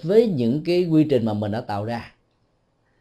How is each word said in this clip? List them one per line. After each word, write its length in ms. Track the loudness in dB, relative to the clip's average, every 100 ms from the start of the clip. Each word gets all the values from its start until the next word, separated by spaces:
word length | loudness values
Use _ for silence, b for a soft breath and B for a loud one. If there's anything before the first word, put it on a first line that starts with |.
với 240 | 0 2 2
những 380 | 2 0 0
cái 200 | 0 0
quy 200 | 2 2
trình 200 | 4 2
mà 80 | 0
mình 200 | -2 -4
đã 80 | -6
tạo 240 | -6 -8
ra. 280 | -6 -8 -10 _ _ _ _ _ _ _ _ _